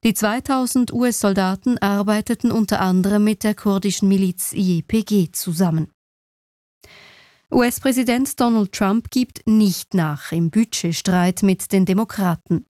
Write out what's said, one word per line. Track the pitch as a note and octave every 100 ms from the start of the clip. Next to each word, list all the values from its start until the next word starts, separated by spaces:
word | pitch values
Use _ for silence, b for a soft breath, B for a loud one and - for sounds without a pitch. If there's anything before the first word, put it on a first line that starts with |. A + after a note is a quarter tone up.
Die | A#3
zweitausend | - G#3+ A#3 - C4+ B3+ B3+ A#3+
U-S-Soldaten | A#3+ B3 A3 G#3 G3 F#3 F#3+ - A#3+
arbeiteten | G3 G3+ G3+ G#3+ - A#3 A#3+
unter | A3+ G3+ G#3+
anderem | F#3 F#3 F#3+ G#3
mit | G#3 G#3+
der | G#3+
kurdischen | G#3 G#3+ G3 G3 F3+ G3
Miliz | G3 F#3+ F3+ -
I | - F#3 E3+
E |
P | - A3
G | G#3 G#3 E3+
zusammen. | - - D#3+ F#3 D#3+ D3+ _ _ _ _ _ _ _ _ _ B B B B B B B
U-S-Präsident | B3+ A#3+ - C4 B3 B3 A#3+ C4+ -
Donald | A#3+ A3+ G3
Trump | - F#3+ A3 -
gibt | - B3+ - -
nicht | G#3+ G#3 F3 -
nach | F#3+ D#3 D3 -
im | E3 E3
Budgetstreit | G#3 A3+ - F3 D#3+ - F3+ F3+ F3+
mit | G3 F#3 -
den | G3 F#3
Demokraten. | F#3+ A3+ - F#3 E3 - E3 -